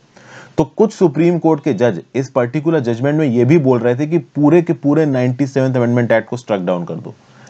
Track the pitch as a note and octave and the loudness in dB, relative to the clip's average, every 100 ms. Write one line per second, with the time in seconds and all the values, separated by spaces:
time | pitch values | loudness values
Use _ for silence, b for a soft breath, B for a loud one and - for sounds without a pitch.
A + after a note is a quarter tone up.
0 | _ B B B B - D#3 - G#3+ - | _ B B B B -4 -4 0 -2 2
1 | F3+ C#3 E3+ F3 D#3+ D#3 D3+ G2 A#2+ E2+ | 0 2 0 2 0 0 -2 0 0 -2
2 | - B2+ C3 C3+ A#2+ D3+ D3+ D#3+ A#2 A#2 | -6 -6 -4 -4 -2 -2 -2 -2 -2 -2
3 | C#3 D3+ D3+ A#2+ A#2+ E3+ C3+ B2 A#2+ B2 | -2 0 0 2 4 4 4 2 2 -2
4 | D3+ E3+ - - D3 F3 E3+ C#3+ C#3+ D#3 | -2 -4 -4 0 2 4 2 -2 0 0
5 | D3+ C3 B2 B2 C#3 C3+ C3 B2+ A#2+ A#2+ | 0 0 0 -2 -2 0 0 0 0 0
6 | A#2 A2+ A2 B2 - G2+ F2+ F2+ E2+ E2+ | 2 0 -2 -8 -4 -4 -2 -4 -4 -10
7 | E2+ - B B B | -14 -18 B B B